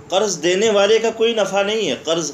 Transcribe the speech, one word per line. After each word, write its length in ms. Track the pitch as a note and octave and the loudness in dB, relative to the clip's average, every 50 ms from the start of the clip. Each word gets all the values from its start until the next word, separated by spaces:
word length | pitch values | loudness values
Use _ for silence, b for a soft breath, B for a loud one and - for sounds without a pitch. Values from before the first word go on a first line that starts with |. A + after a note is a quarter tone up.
| - - | -12 -4
कर्ज़ 300 | D#3+ F#3+ A3 G#3 F3+ D#3+ | -2 0 0 0 -4 -2
देने 300 | C#3+ F3 F3+ F#3+ G#3+ A3+ | 0 0 0 2 2 2
वाले 280 | G#3 G3+ G3+ G3+ A3 A3 | 4 4 4 4 4 2
का 100 | A3 A3+ | 2 0
कोई 220 | A3 A3 A3+ A#3 A#3 | -2 0 0 0 2
नफ़ा 260 | A3 G3 E3 F3 G3+ G3 | 0 -2 0 0 -2 -2
नहीं 240 | G3 G#3+ A3+ G#3 D#3+ | 0 -2 -2 -2 -2
है, 80 | B2 - | -4 -4
कर्ज़ 340 | - D3+ E3 E3 E3 C#3+ | -2 -2 -2 -2 -2 -6